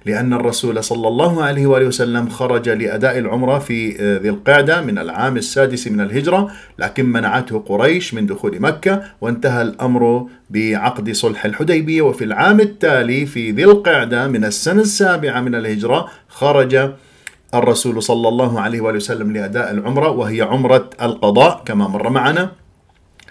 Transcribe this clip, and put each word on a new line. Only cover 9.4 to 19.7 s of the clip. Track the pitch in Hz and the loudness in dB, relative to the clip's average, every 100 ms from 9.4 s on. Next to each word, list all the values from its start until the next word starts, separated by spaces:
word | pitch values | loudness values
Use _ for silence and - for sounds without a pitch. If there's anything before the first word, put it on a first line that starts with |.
| 135 120 | -2 0
الأمر | 113 - 127 123 120 123 123 - - | -2 -2 -2 2 2 2 -4 -14 -6
بعقد | 104 110 104 120 - 107 | -4 -2 0 -2 -4 -6
صلح | 104 117 107 | -2 -2 -2
الحديبية. | 107 104 160 160 156 160 | -4 -2 0 0 0 2
وفي | 139 - | 2 0
العام | 107 107 180 208 | -2 2 4 4
التالي | 208 - 160 131 117 135 143 | 2 0 2 2 0 -2 -4
في | 127 113 | -4 -4
ذي | 107 | 4
القعدة | 190 208 180 143 117 120 139 | 6 6 4 2 2 0 0
من | 117 | 0
السنة | 107 - 160 202 | -2 -2 0 2
السابعة | 208 208 190 165 143 120 | 2 2 0 2 -2 -2
من | 123 | -2
الهجرة | 117 110 107 117 151 180 - _ | -2 -2 -2 0 -2 -2 -14 _
خرج | - 143 139 127 131 139 135 _ _ - - _ | -2 2 4 4 2 0 -6 _ _ -20 -20 _
الرسول | 123 120 110 123 113 | 0 2 2 -2 -2
صلى | 107 117 113 | -2 0 0
الله | 120 123 113 | 0 0 -2
عليه | 107 117 | -4 -2
وآله | 110 107 | -2 -2
وسلم | 104 110 107 | -4 -4 -4
لأداء | 107 98 120 98 | -4 -4 -4 -4